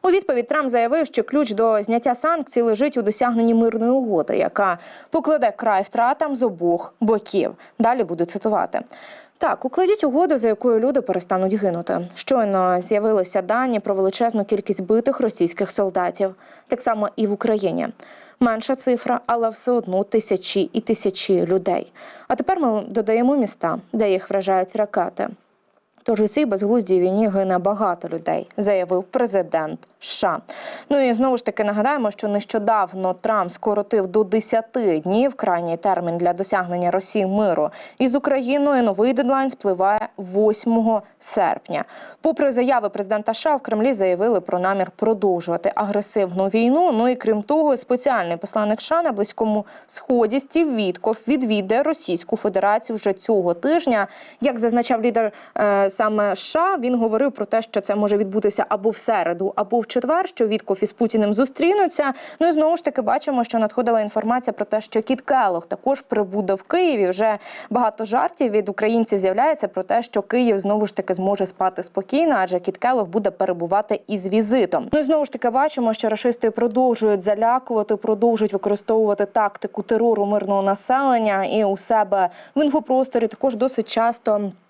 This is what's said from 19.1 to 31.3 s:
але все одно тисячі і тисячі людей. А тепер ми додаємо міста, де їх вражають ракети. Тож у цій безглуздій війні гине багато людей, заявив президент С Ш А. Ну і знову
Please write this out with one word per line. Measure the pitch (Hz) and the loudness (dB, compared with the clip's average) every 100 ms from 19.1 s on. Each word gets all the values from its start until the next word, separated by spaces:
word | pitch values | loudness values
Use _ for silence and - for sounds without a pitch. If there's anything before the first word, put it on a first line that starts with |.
| 240 - | -4 -2
але | 233 226 | 0 0
все | 220 - | -2 0
одно | 240 226 185 | 0 0 -2
тисячі | 202 220 214 190 - 196 | 0 0 0 -2 -2 -2
і | 180 220 | -2 -4
тисячі | 220 220 262 190 - 180 170 | -2 -2 -2 -4 0 0 2
людей. | 185 185 175 - - - - - | 0 0 -4 -4 -20 -20 -20 -8
А | - | -4
тепер | 277 381 | -2 0
ми | 269 214 - | 0 -2 -2
додаємо | 226 208 220 247 285 | -4 0 2 2 2
міста, | 214 - 170 170 - | 0 -2 -4 -4 -6
де | 226 208 | -2 0
їх | 185 - | 0 0
вражають | 196 190 190 185 220 | -4 0 0 0 -2
ракети. | 208 202 175 - - 202 _ _ _ _ _ _ | -2 -2 -4 -4 -8 -8 _ _ _ _ _ _
Тож | - 214 | -2 0
у | 214 | 0
цій | 294 294 | 0 0
безглуздій | 196 208 240 190 185 | 0 2 0 2 2
війні | 185 196 220 | 2 2 2
гине | 196 190 180 | 0 0 0
багато | 185 208 208 175 165 | 0 0 -2 -2 -6
людей, | 165 165 165 - - | -6 -4 -4 -4 -4
заявив | 202 196 175 185 | 0 0 0 -2
президент | 185 262 240 190 165 165 156 151 - _ | -2 -2 0 0 0 -2 -4 -10 -16 _
С | - | -10
Ш | - 190 | -2 -2
А. | 156 - - - - - | -2 -8 -16 -14 -14 -2
Ну | 285 262 | 2 2
і | |
знову | 226 262 | 2 2